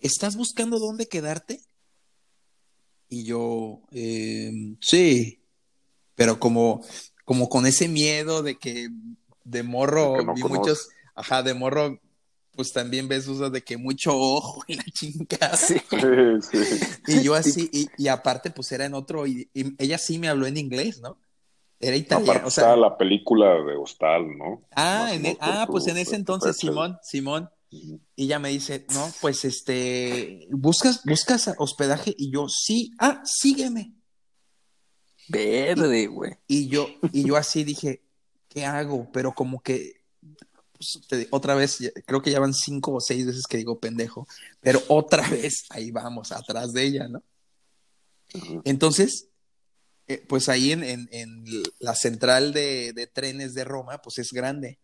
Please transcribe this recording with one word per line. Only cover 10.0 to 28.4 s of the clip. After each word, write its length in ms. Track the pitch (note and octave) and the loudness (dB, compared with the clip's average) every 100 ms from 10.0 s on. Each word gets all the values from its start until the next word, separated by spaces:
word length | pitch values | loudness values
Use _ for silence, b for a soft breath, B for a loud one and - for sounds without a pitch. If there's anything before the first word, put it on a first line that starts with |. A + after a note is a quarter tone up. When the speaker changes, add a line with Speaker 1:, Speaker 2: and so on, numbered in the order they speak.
| D3 | 4
Speaker 2:
De 80 | C3 | 2
que 60 | A#2 | 0
no 80 | B2 | -2
Speaker 1:
vi 60 | |
Speaker 2:
conoces. 140 | B2+ C#3 | -2 0
Speaker 1:
muchos, 300 | - D3+ - b b - | 2 0 -4 b b -14
ajá, 260 | A2 C3 | -2 -2
de 140 | C3 B2+ | 0 -2
morro, 440 | C3 C#3 D3 C3 _ _ _ _ _ | -2 0 -2 -4 _ _ _ _ _
pues, 180 | - C3 | -8 -6
también 360 | - A#2+ C3 C3 | -4 -4 -4 -2
ves, 200 | C3+ C3+ | -4 -4
o 80 | C3+ | -6
sea, 140 | C#3 | -4
de 140 | B2+ | -6
que 140 | - A#2 | -8 -8
mucho 380 | B2+ C3+ - C#3 | -6 -4 0 2
ojo 460 | C3+ C#3 C#3+ C3+ - | 4 2 -2 -12 -10
y 80 | D#3 | -10
la 80 | |
chingada. 760 | - - D3+ D3+ C#3+ - D3+ E3+ | -8 -8 -8 -8 -6 -2 0 2
Speaker 3:
Sí. 240 | - F3 - | 2 2 0
Speaker 2:
Sí, 520 | - C3 B2+ A#2+ A2 | 2 6 8 8 6
sí. 600 | G2+ A2 G#2 - - - - | 2 0 2 0 -2 -6 4
Speaker 1:
Y 160 | D3+ | 4
yo 100 | C3+ | 6
así, 340 | D#3 D#3 C#3+ E3 | 4 2 0 -2
y, 160 | C#3+ D3 - | -2 -4 -2
y 120 | C#3 | 0
aparte, 420 | B2+ - B2+ E3+ | 2 0 -2 -4
pues, 200 | D#3+ C3 | -8 -8
era 140 | C3 C#3 | -6 -6
en 80 | |
otro, 320 | C#3 C3+ D#3+ C#3+ | -6 -6 -4 -2
y, 240 | B2+ B2+ C3+ | -4 -6 -6
y 180 | C3+ C#3 | -6 -2
ella 140 | C#3 E3 | 0 0
sí 220 | - E3 | -2 -2
me 80 | E3 | 0
habló 160 | C#3+ C3+ | 0 0
en 120 | D3 | -2
inglés, 420 | C#3+ B2+ F#3+ D#3 | -4 -2 -4 -6
¿no? 160 | A#2+ F3+ _ _ _ _ _ _ | -14 -16 _ _ _ _ _ _
Era 160 | B2 C3+ | 0 0
italiana, 360 | D3+ G3+ G#3 | 2 2 4
Speaker 2:
Aparte 160 | G2 F2 | 4 4
Speaker 1:
o 40 | |
sea 120 | - A#2 | 4 8
Speaker 2:
estaba 100 | A#2+ | 8
la 200 | A2 - | 6 4
película 560 | F#2+ G2+ - A2+ G2+ E2+ | 2 2 4 6 8 6
de 120 | D2 C#2+ | 2 -4
Hostal, 600 | C#2+ - D#2+ E2 E2 D2 | -6 -2 2 2 0 -8
¿no? 240 | D2+ A2+ _ - | -10 -10 _ 0
Speaker 1:
Ah, 280 | D#3+ G3+ | 0 0
Speaker 2:
Más 80 | A#3 | -2
o 20 | F3 | -2
Speaker 1:
en 60 | |
Speaker 2:
menos 160 | D3 F3+ | -2 -2
Speaker 1:
el, 0 | |
ah, 240 | D#3 G3 A3 | -2 -2 -2
Speaker 2:
por 60 | |
Speaker 1:
pues, 140 | F#3+ E3 | -2 -2
Speaker 2:
tu, 40 | |
Speaker 1:
en 60 | E3+ | -2
ese 120 | F3+ | -2
Speaker 2:
por 0 | |
tu 40 | G#3+ | -4
Speaker 1:
entonces, 400 | F#3+ F#3+ D#3 D#3+ | -2 0 0 0
Speaker 2:
fecha. 100 | D#3+ | -2
Speaker 1:
Simón, 300 | D3+ E3+ F3+ | 0 -2 -4
Simón. 480 | - C#3 C3+ D3+ E3+ _ _ | -8 -6 -4 -4 -6 _ _
Speaker 2:
Ujú. 280 | D3+ D#3 D#3 _ - | -20 -18 -18 _ -6
Speaker 1:
Y 120 | C3+ | -2
ya 100 | |
me 100 | D3 | -2